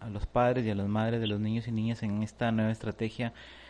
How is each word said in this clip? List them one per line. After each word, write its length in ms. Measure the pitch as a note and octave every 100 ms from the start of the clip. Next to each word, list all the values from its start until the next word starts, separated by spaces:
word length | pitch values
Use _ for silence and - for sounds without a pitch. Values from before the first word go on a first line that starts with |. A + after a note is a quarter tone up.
a 80 | A#2
los 180 | G2+ -
padres 380 | A#2+ B2 B2+
y 60 | A2
a 40 |
las 140 | G2+ G2+
madres 320 | G#2+ A2+ A#2
de 60 | G#2+
los 140 | G#2
niños 280 | G#2+ A2+ A2+
y 40 |
niñas 300 | A2 A2+ A2+
en 200 | A2 G#2
esta 280 | A2 - A#2
nueva 200 | A2 A2
estrategia 600 | A2 A2 - A2 - A#2 - - -